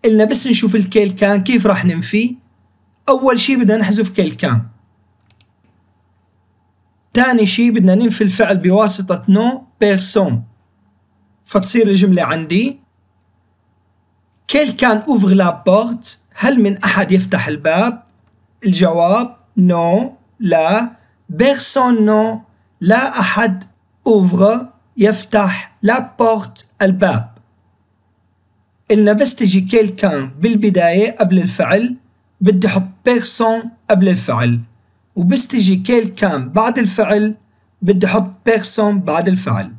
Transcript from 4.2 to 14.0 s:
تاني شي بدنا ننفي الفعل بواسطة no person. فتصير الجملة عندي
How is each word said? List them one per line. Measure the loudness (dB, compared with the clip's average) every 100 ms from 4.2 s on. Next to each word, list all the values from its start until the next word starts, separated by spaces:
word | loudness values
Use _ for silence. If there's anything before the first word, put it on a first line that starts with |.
| -4 -2 -2 -2 -4 _ _ _ _ _ _ _ _ _ _ _ _ _ _ _ _ _ _ _ _ _ _ _ _
تاني | -2 0 0 0
شي | 0 0
بدنا | 2 2 2
ننفي | 0 0
الفعل | -2 0 0 0
بواسطة | 0 2 0 -2 -4 -4
no | -4 -2 -4 -4 -14 _
person. | 0 0 0 0 0 -4 -8 _ _ _ _ _ _ _ _ _ _
فتصير | -2 0 0 2
الجملة | 2 2 2
عندي | 0 -4 -2 -2 -2 -8 _ _ _ _ _ _ _ _ _ _ _ _